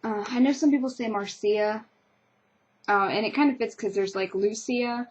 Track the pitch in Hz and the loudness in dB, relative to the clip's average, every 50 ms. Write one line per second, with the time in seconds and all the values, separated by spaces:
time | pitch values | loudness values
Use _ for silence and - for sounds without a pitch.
0 | - 226 214 208 208 220 254 190 254 269 285 - - 302 277 277 247 269 254 - | -4 -4 -4 -4 -6 -4 0 2 4 4 4 4 2 4 4 4 0 -2 -4 -4
1 | 240 226 214 202 202 196 - - - 208 208 214 208 208 214 220 226 _ _ _ | -6 -4 -4 -4 -6 -6 -10 -4 0 0 2 2 2 0 -2 -4 -8 _ _ _
2 | _ _ _ _ _ _ _ _ _ _ _ _ _ _ _ _ _ - 202 202 | _ _ _ _ _ _ _ _ _ _ _ _ _ _ _ _ _ 0 2 2
3 | 196 190 - 196 220 214 - - 294 294 254 - 233 214 - - - 202 185 202 | 2 2 0 0 0 0 2 4 4 4 4 2 -2 -4 -4 -6 -6 -4 0 0
4 | 190 190 196 196 190 185 - 190 196 208 214 226 - - 247 240 240 240 240 240 | -2 0 0 -2 -4 -2 -2 0 0 0 -2 -2 -4 -4 -2 -2 0 -2 -4 -6
5 | 240 247 | -8 -10